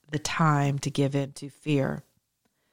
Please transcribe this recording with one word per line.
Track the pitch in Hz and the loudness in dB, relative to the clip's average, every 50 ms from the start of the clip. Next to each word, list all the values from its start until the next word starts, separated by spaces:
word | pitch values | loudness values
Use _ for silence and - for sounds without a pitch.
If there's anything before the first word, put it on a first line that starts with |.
| _ - | _ -6
the | - 147 | -6 -6
time | - - - - 165 156 147 143 143 139 143 139 | -4 -4 0 2 4 4 4 4 2 2 0 -2
to | - 147 | -4 -2
give | 139 - 143 135 139 | 0 0 0 2 0
in | 139 139 135 143 | -2 -2 -4 -8
to | - - 139 | -12 -14 -16
fear. | - _ - 151 147 139 135 135 143 143 - _ _ _ _ _ _ _ _ _ _ _ _ _ | -16 _ -2 0 0 2 2 0 -2 -6 -10 _ _ _ _ _ _ _ _ _ _ _ _ _